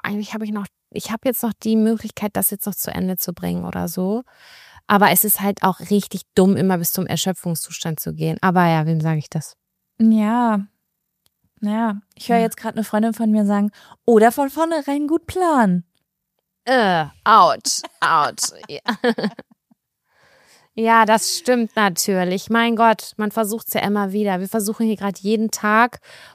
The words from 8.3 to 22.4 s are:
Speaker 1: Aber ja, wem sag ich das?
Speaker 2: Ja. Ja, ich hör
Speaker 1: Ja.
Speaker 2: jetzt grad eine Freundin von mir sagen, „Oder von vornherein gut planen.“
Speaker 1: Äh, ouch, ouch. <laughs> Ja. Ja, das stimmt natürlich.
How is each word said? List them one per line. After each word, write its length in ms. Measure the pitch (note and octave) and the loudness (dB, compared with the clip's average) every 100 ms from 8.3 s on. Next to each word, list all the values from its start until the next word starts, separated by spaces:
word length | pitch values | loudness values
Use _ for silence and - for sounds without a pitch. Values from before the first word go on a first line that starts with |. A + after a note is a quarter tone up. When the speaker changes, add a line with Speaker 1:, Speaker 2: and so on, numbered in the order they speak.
| D#3+ | 0
Speaker 1:
Aber 260 | F#3 F3 F3 | 2 4 4
ja, 200 | D#3+ D#3 | 4 2
wem 140 | D#3+ | 0
sag 160 | D#3+ D#3 | 0 -2
ich 100 | - | -4
das? 260 | D#3+ - - _ _ _ - | -8 -8 -18 _ _ _ 2
Speaker 2:
Ja. 600 | A3+ A3 G#3 A#3+ A#3 G#3 G3+ _ _ _ _ _ _ _ _ - | 4 4 2 0 0 0 -4 _ _ _ _ _ _ _ _ -8
Ja, 380 | G#3 G#3+ A3+ G3+ _ | -4 -2 -2 -4 _
ich 140 | - - | -12 0
hör 60 | A#3 | 2
Speaker 1:
Ja. 60 | |
Speaker 2:
jetzt 140 | A3+ - | 2 -4
grad 180 | A3+ | -8
eine 100 | - | -6
Freundin 280 | G#3+ G#3+ A3+ | -2 0 0
von 160 | A3 A3+ | 0 0
mir 140 | G#3+ | 2
sagen, 260 | G3+ G3+ G#3 - - - - | 2 2 0 -6 -20 -4 4
„Oder 260 | A3 A3+ | 6 6
von 160 | C#4 C#4 | 4 -2
vornherein 560 | D4+ E4 E4 C#4 C#4+ D4 | 0 -2 -2 -2 -2 0
gut 180 | E4+ - | -2 -2
planen.“ 580 | F#4 F4 C#4+ G#3 F3+ - _ _ _ _ _ _ _ | -2 2 4 4 2 -2 _ _ _ _ _ _ _
Speaker 1:
Äh, 400 | - C4 G#3 E3+ D3+ - | 0 2 4 2 -2 -4
ouch, 580 | - G#3+ E3+ A2 - - E4 - | 6 6 6 2 -4 -6 -8 -4
ouch. 520 | D#3 D#3 C#3 - - - | 2 2 0 -4 -8 -8
<laughs> 120 | - | -16
Ja. 120 | D3 - G#3+ B3 A3+ G#3 - - _ _ _ _ _ _ _ _ _ _ _ _ | -10 -8 -2 -2 -2 -4 -6 -20 _ _ _ _ _ _ _ _ _ _ _ _
Ja, 300 | - A3+ A3+ | -2 4 4
das 320 | G#3+ A3 - - | 6 4 0 -4
stimmt 380 | - B3 A3+ - | 0 0 0 0
natürlich. 720 | G3+ E3 - F#3 F3+ F#3 | 0 0 -2 0 0 -4